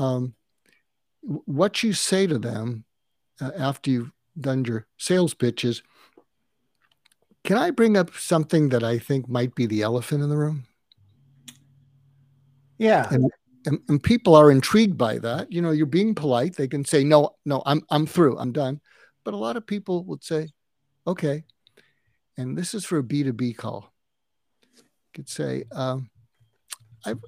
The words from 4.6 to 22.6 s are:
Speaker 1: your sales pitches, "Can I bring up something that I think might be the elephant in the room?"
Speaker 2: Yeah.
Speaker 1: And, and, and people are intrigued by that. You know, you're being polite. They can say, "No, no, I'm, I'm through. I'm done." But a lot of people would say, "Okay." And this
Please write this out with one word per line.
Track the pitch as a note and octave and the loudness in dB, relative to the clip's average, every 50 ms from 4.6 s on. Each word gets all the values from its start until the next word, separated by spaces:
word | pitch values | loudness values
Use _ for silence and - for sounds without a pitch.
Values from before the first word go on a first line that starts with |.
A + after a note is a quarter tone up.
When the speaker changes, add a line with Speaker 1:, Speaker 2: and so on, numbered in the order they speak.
| B2+ | -2
Speaker 1:
your | A#2+ A2+ G#2+ - _ _ | -4 -4 -6 -8 _ _
sales | - - - F3+ F#3 F3 D3 - | -12 -2 0 0 2 2 0 0
pitches, | - B2+ A#2+ A#2 - - A#2+ A2+ - _ _ _ _ _ _ _ - _ _ _ _ _ _ _ _ _ _ _ _ _ _ _ _ _ _ _ _ _ _ _ _ - | -2 -2 -2 -2 -2 -4 -4 -4 -4 _ _ _ _ _ _ _ -20 _ _ _ _ _ _ _ _ _ _ _ _ _ _ _ _ _ _ _ _ _ _ _ _ -2
"Can | - F#3+ B3 | 0 0 2
I | D#4+ F4+ | 2 0
bring | C#4 - A3+ A3 G#3 | 2 4 4 4 4
up | F#3+ F3 - - | 4 2 0 -4
something | - - - F3 D#3+ D3+ - F3 D#3+ D3+ C3+ | -12 -2 0 2 2 2 2 2 2 4 4
that | B2 A#2 | 2 2
I | A2+ A2+ A#2+ A#2 | 0 0 -2 -2
think | - - C#3 C3+ A#2+ A#2+ | -2 -2 -4 -4 -2 -4
might | B2 B2 B2+ B2 - | -2 -2 -2 -2 0
be | - A#2+ | -2 -2
the | G#2 G#2+ G#2+ | 0 0 -2
elephant | G#2 A2+ A#2+ B2+ A#2 - D3 C#3+ | 0 0 -2 -4 -4 -4 -4 -2
in | D3 D3 | -2 -2
the | D3 | 0
room?" | D3+ D3 D3+ D#3 C#3 A#2+ _ _ _ _ _ _ _ _ _ _ _ _ _ _ _ - - - _ _ _ _ _ _ _ _ _ _ _ _ _ _ _ _ _ _ _ _ _ _ _ _ - | 0 -2 -2 -4 -8 -10 _ _ _ _ _ _ _ _ _ _ _ _ _ _ _ -20 -20 -20 _ _ _ _ _ _ _ _ _ _ _ _ _ _ _ _ _ _ _ _ _ _ _ _ 0
Speaker 2:
Yeah. | A3 A3 G#3 D3+ A#2 G2+ | 2 4 4 4 2 2
Speaker 1:
And, | C3+ B2+ B2+ D3 - _ _ _ _ _ - | 2 2 2 2 -2 _ _ _ _ _ -4
and, | D3 D3 - - - | -4 -4 -4 0 0
and | D3 C#3 | 0 0
people | - - A#3+ A#3+ - F#3+ D#3+ | 2 2 2 4 6 8 10
are | D3+ D3+ D3 | 10 10 10
intrigued | C#3 C3+ - - - A3 A3+ G3+ D#3 | 8 6 2 4 4 4 4 4 2
by | A#2 B2 A2 A#2+ A#2+ | 0 -2 -2 -2 -4
that. | A2+ A#2 B2 E3 - - | -4 -4 -6 -6 -8 -8
You | F3+ E3+ | -6 -4
know, | E3+ E3 | -2 0
you're | D#3 D3+ D3+ | 0 0 0
being | C3 C#3 F#3 G#3 A3+ G#3 | 0 0 0 0 0 -2
polite. | - D3+ C#3 B2 A#2+ C#3 F3+ - | -2 -2 0 0 0 0 -2 -4
They | - C#3 B2 | -6 -6 -4
can | D#3 C#3 C#3 | -4 -6 -4
say, | - E3 C#3+ C3+ | 0 2 2 4
"No, | D3 D3+ D3 D3 - _ _ - | 6 6 6 4 4 _ _ -6
no, | D3 C#3 B2+ - | -4 -4 -2 0
I'm, | C#3 D3+ D#3 - - | 0 -2 -2 -2 -2
I'm | D#3 D3+ D#3 | -2 -2 -2
through. | - - F3+ E3 C3 - - | 0 2 2 4 4 2 0
I'm | B2+ B2+ | -6 -6
done." | A#2+ D3+ C3+ C3 C#3+ D3 _ _ _ _ - _ _ _ - | -4 -4 -4 -4 -6 -10 _ _ _ _ -20 _ _ _ -12
But | G#3+ G#3 | -10 -8
a | |
lot | G3+ A3 A#3 A#3+ | -6 -6 -6 -6
of | A#3 A3 | -8 -8
people | - G#3 G3+ - - F3+ F3 F3+ | -8 -8 -8 -6 -4 -6 -6 -4
would | F3+ D#3 C#3 - | -8 -12 -12 -8
say, | - E3 D#3 D#3+ D3+ _ _ _ _ _ _ _ _ _ _ - | -6 -6 -6 -6 -8 _ _ _ _ _ _ _ _ _ _ -8
"Okay." | E3+ F3+ - D#3+ C#3+ C#3+ D#3 - _ _ _ _ _ _ _ _ _ _ _ _ _ _ _ _ _ - | -6 -6 -4 -2 -4 -4 -4 -10 _ _ _ _ _ _ _ _ _ _ _ _ _ _ _ _ _ -12
And | C3+ B2+ C3 C#3+ | -10 -8 -8 -6
this | E3+ | -6